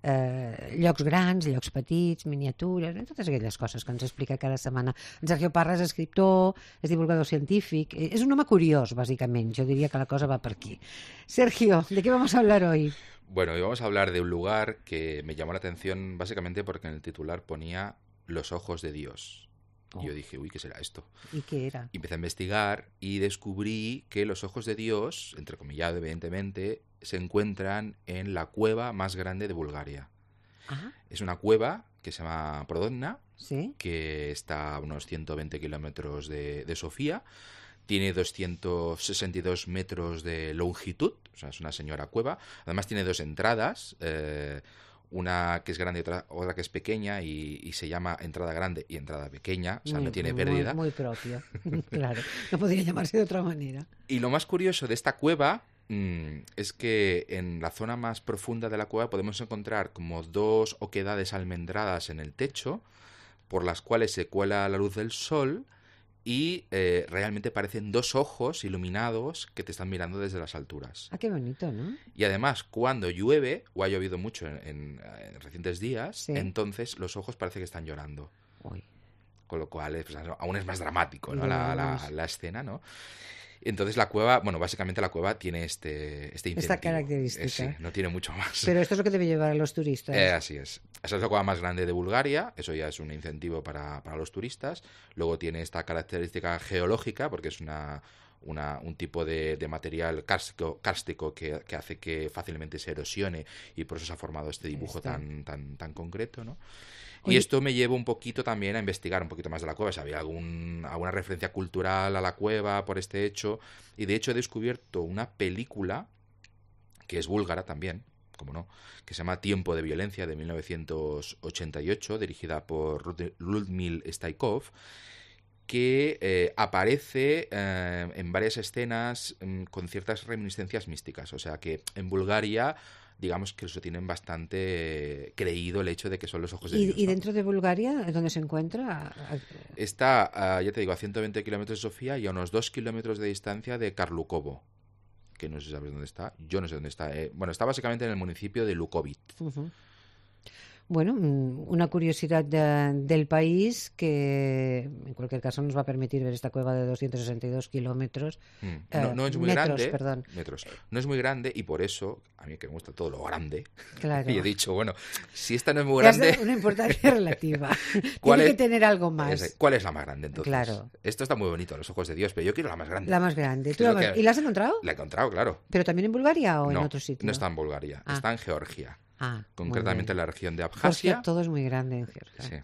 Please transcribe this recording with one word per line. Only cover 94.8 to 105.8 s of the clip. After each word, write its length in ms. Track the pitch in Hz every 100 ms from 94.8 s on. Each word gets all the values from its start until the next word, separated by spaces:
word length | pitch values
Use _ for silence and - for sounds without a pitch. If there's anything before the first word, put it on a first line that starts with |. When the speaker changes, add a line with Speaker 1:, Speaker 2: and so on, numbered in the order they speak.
| - - - -
Speaker 2:
Luego 240 | 82 80
tiene 220 | 85 82
esta 200 | 82 82 82
característica 720 | 82 - 90 87 90 85 85
geológica, 720 | - 92 87 110 - 104 143
porque 160 | 85 78
es 120 | -
una, 440 | 78 76 73 73 - - - _
una, 380 | - 76 73 73
un 120 | 85 76
tipo 300 | 82 85 80
de, 320 | 80 78 76
de 100 | 78
material 560 | 78 80 80 82 78
kárstico, 560 | - 95 - - 82 -
kárstico 520 | 101 90 - 80 78
que, 280 | 76 80 76 -
que 80 | 76
hace 220 | - 85
que 320 | - 80 78
fácilmente 480 | - 82 80 78 76
se 140 | -
erosione 540 | 76 69 - 98 82 71 - - -
y 100 | 76
por 120 | 80
eso 80 | 80
se 80 |
ha 40 | 82
formado 320 | 78 78 76
este 160 | 76 78
dibujo 320 | 71 78 82
Speaker 1:
Ahí 0 |
está. 120 | 78
Speaker 2:
tan, 300 | 76 76 76
tan, 340 | 73 73 71
tan 160 | 69